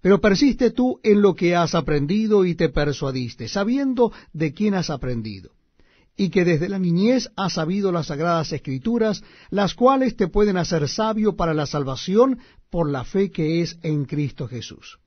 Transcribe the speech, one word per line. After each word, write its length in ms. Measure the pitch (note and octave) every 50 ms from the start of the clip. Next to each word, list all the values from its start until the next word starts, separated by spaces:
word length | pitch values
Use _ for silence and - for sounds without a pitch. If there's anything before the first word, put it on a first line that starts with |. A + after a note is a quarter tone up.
Pero 180 | - F#3 G3+ G3
persiste 520 | - G#3+ G3 F3 C#4+ C#4 A3 - B3+ A3+
tú 280 | A#3 - B3 B3+ - - _
en 180 | A3+ G#3 G3+
lo 140 | G3+ G3 F3
que 200 | - F#3 E3+ F3
has 200 | F3 E3+ D#3 -
aprendido 680 | E3+ C#3 - D3+ C#3 C#3 C#3+ F#3+ G#3+ A3 G#3+ G#3+ G3+ F#3
y 100 | F3+ E3+
te 140 | E3 F3 D#3+
persuadiste, 800 | - E3 D3 D3 C#3 - D3 C3+ C3 C3 B2 A#2 - - A#2+
sabiendo 640 | A2 - G3 G3+ A3 B3 C#4 C#4 C4+ B3+ A#3 A#3+ A3 G#3+ - - - _
de 200 | D#3 D#3+ D#3 -
quién 200 | - G#3 G#3+ G3
has 160 | F#3 E3 -
aprendido, 640 | D#3 B2+ C#3 B2+ B2 A#2 G#2+ A2 G2+ F#2+ F2+ - _ _ _ _ _ _ _ _ _ _ _ _ _
y 120 | - G3 F3+
que 140 | - G3 F3+
desde 260 | F3 F3 C#3+ E3 F#3+
la 100 | G3+ G3
niñez 500 | F#3 F3 E3+ E3+ G3 A3+ B3+ B3+ A#3+ - _
has 180 | - G3+ F3+ -
sabido 380 | F3+ D#3+ D#3 F#3 G3+ G3 F#3+
las 160 | F3 E3+ D3+
sagradas 440 | - D3+ C#3 D#3+ F3 E3+ E3 D#3 -
Escrituras, 680 | D#3+ C#3 - - C3 C3 B2+ A3+ A#3 A#3 A3 A3 G3+ - - - - - - -
las 240 | - G3 G3+ F3 -
cuales 400 | - A#3+ B3+ C4+ C4+ C4 B3 -
te 120 | - G#3
pueden 300 | E3+ - G#3 G#3 G#3 F#3+
hacer 300 | F3+ E3 - F3 D#3+ D3
sabio 480 | C3+ - - G#3+ A3 A3 A3 G#3+ G#3+ F#3+
para 180 | G#3 F3+ E3 D#3
la 140 | D#3 D3
salvación 720 | C3 - D3 C#3 C3 C3 - - - F#3 G#3+ B3 C4+ B3+ A#3+ - - _ - _ _
por 180 | - F3 D#3+ D3
la 140 | C#3+ C3 A#2+
fe 260 | - - G3 G3 F#3
que 320 | - - D#3+ D3+ E3 E3+
es 160 | E3+ D#3+ - - -
en 220 | E3 D3+ D3 C#3+
Cristo 420 | - D3+ C#3+ D3 C#3 - - C#3+
Jesús. 500 | A2 B2 A#2 G#2+ - - - - - - _ _